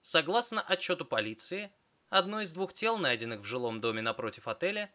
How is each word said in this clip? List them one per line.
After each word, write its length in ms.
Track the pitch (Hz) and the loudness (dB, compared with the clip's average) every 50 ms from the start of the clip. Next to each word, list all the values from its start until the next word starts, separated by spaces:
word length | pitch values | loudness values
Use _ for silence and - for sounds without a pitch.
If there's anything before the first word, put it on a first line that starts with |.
Согласно 600 | - - - 170 151 147 185 233 240 - 226 214 | -6 4 4 4 4 6 4 2 2 2 -2 -2
отчёту 420 | - - 185 180 - - 185 175 180 | 0 0 0 0 2 -2 -2 -2 -2
полиции, 680 | - - 113 107 110 113 110 - - 180 190 208 196 _ _ _ _ _ _ _ _ | -2 0 0 0 0 -4 -8 -8 -8 -8 -8 -8 -10 _ _ _ _ _ _ _ _
одно 320 | - 190 180 185 208 214 | 2 2 4 4 0 -2
из 120 | 214 185 160 | -4 -4 -2
двух 180 | 175 190 180 | -4 -4 -4
тел, 280 | - - - 220 226 220 | -4 -2 0 2 2 2
найденных 420 | 180 135 123 113 117 117 117 104 | 2 2 2 2 0 -4 -6 -6
в 40 | 101 | -6
жилом 360 | 98 117 127 123 117 113 113 | -4 -4 -2 -2 -2 -2 0
доме 220 | 107 117 113 113 110 | 0 0 0 0 0
напротив 440 | 113 110 - 123 113 - - - 117 | -2 -2 -2 -2 -6 -6 -6 -6 -6
отеля 460 | 113 - - 185 202 214 208 202 _ | -4 0 0 0 0 -2 -6 -8 _